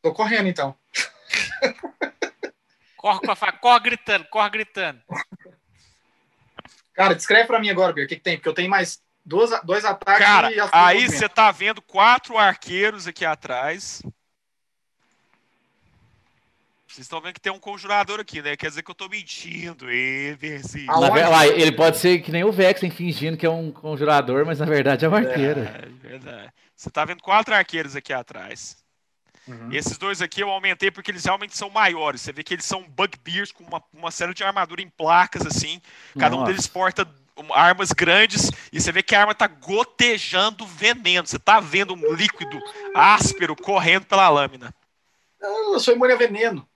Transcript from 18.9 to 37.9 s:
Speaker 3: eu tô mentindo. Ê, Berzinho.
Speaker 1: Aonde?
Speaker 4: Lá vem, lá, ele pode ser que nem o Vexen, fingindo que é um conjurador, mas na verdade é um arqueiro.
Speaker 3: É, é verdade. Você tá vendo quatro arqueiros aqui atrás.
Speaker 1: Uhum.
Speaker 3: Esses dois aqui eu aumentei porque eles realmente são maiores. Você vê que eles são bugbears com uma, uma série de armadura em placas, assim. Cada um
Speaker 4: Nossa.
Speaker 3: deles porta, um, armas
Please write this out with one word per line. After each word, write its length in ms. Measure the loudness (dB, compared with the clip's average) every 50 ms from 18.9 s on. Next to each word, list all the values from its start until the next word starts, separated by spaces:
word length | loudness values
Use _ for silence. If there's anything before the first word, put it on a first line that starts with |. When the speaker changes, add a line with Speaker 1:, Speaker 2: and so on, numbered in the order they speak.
Speaker 3:
eu 40 | -16
tô 140 | _ -14 -12
mentindo. 840 | -12 -14 -14 -14 -16 -16 -14 -14 -14 -12 -12 -14 -14 _ -10 -6
Ê, 460 | -4 -2 -2 -2 -4 -6 -8 -10 -10 -12
Berzinho. 500 | -12 -12 -12 -12 -14 -14 -14 -14 -6 0
Speaker 1:
Aonde? 180 | 2 4 4 4
Speaker 4:
Lá 60 | 4
vem, 140 | 4 4 6
lá, 180 | 6 8 8
ele 260 | 6 6 6 4 2 4
pode 260 | 4 4 4 4 4
ser 200 | 2 2 2 2
que 120 | 0 -4 -4
nem 120 | -2 0
o 60 | 0
Vexen, 400 | 2 4 2 2 2 2 -4 -8
fingindo 460 | -6 -6 -6 -6 -6 -4 -6 -6 -6
que 100 | -2 -2
é 40 | -2
um 200 | -2 -2 -6 -10
conjurador, 720 | -12 -12 -10 -10 -6 -2 0 2 2 2 2 2 0 0 0
mas 120 | 0 -2 -4
na 80 | -2
verdade 380 | 0 0 2 2 2 0 2 2
é 40 | 2
um 60 | 2
arqueiro. 460 | 2 0 0 0 0 0 0 0 -2
Speaker 3:
É, 220 | -4 -8 -10 -16 -20
é 240 | -20 -20 -20 _ -20
verdade. 440 | -20 -20 -20 -20 -20 -20 -20 -20 _ _ _ _ _
Você 160 | _ -18 -10
tá 140 | _ -4 -4
vendo 180 | -4 -6 _ _
quatro 320 | 2 2 2 2 4 0
arqueiros 400 | 0 0 0 -4 -8 -8 -8 -10
aqui 180 | -14 _ -8 -8
atrás. 680 | -8 -8 _ -18 -20 -18 -18 -18 -18 -18 -20 -20 _ _ _ _ _ _ _ _ _ _ _ _ _ _
Speaker 1:
Uhum. 240 | -20 -20 -18 -16 -10 -8
Speaker 3:
Esses 240 | -8 -8 -8 -10
dois 240 | -8 -6 -6 -6 -6
aqui 220 | -6 -8 -6 -8 -6
eu 80 | -4
aumentei 400 | -6 -4 -4 -4 -4 _ -4 -4
porque 200 | -4 -4 -12 -12
eles 140 | -12 -8 -4
realmente 320 | -4 -4 -4 -6 -12 -12
são 140 | -12 -12 -6
maiores. 500 | -2 0 0 0 0 -2 -4 -6 -6 -6 -12
Você 100 | -16 -14
vê 100 | -14 -10
que 120 | -10 -10
eles 100 | -10 -8
são 180 | -8 -8 -8 -10
bugbears 720 | -14 -6 -4 -4 -4 -4 -12 _ -10 -8 -8 -8 -8 -12
com 120 | _ -18
uma, 180 | -12 -12 -12 _ _ _
uma 180 | -12 -12 -12
série 240 | -8 -8 -8 -8 -8
de 80 | -6 -6
armadura 400 | -4 -2 -2 -4 -4 -6 -14 -14
em 60 | -16
placas, 580 | _ _ 0 2 4 4 4 2 0 -8 -6
assim. 340 | -4 -4 -6 -6 -6 -8 -12 _ _ -20 -20 -20 -18 -4 0
Cada 160 | 2 2 2
um 40 | 2
Speaker 4:
Nossa. 120 | -2 -2 -2
Speaker 3:
deles 140 | -2 -4
porta, 400 | -8 _ -2 -2 0 0 -2 -4 -6 _ _ _ _ _
um, 160 | -20 -12 -2 2
armas 380 | 4 4 4 4 2 0 -4